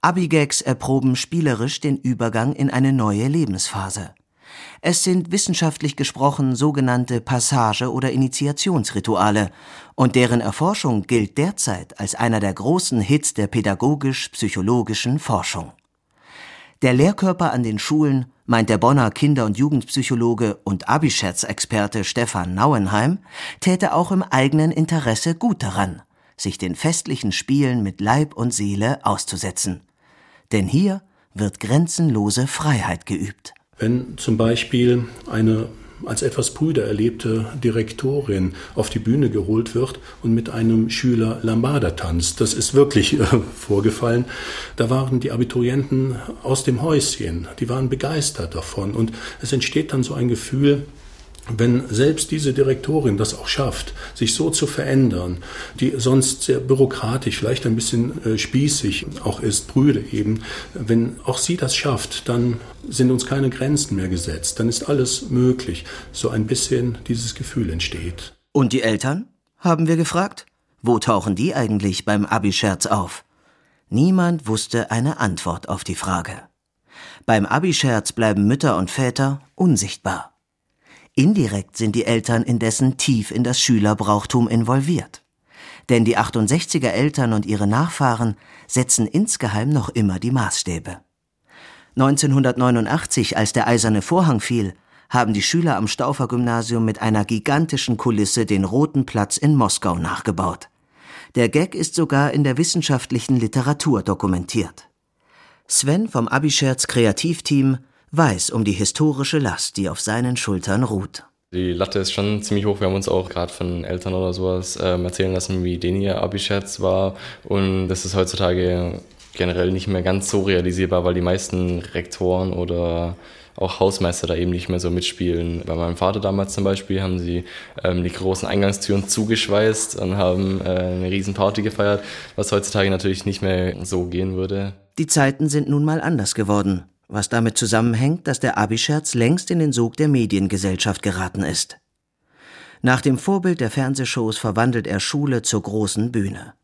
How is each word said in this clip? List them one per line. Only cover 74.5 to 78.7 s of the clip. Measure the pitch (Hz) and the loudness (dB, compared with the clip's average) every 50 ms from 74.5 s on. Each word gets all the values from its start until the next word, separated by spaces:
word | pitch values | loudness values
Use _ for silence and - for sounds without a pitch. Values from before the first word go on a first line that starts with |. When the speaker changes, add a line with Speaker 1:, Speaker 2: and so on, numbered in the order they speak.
| 110 110 - - - 117 110 - | -2 -2 -2 -2 -2 -2 0 0
Speaker 1:
eine | 110 117 120 147 151 - | 0 0 0 0 0 0
Antwort | 127 104 90 85 - 92 82 85 - - | -2 -2 -2 -4 -4 -6 -6 -6 -6 -8
auf | 87 98 - | -8 -8 -6
die | - 90 | -8 -8
Frage. | - - - 92 90 85 - - - - _ _ _ _ _ _ _ _ _ - - - - - - _ | -6 -4 -4 -2 -4 -4 -6 -12 -14 -16 _ _ _ _ _ _ _ _ _ -20 -20 -20 -20 -20 -12 _
Beim | - 117 107 101 | 2 4 4 4
Abi-Scherz | - - 143 165 185 160 - - 135 120 110 - - - | 2 2 2 2 2 2 2 2 2 2 2 0 -2 -2
bleiben | - 117 110 104 98 101 | 2 2 2 4 4 4
Mütter | 104 123 139 - 147 | 4 4 4 4 2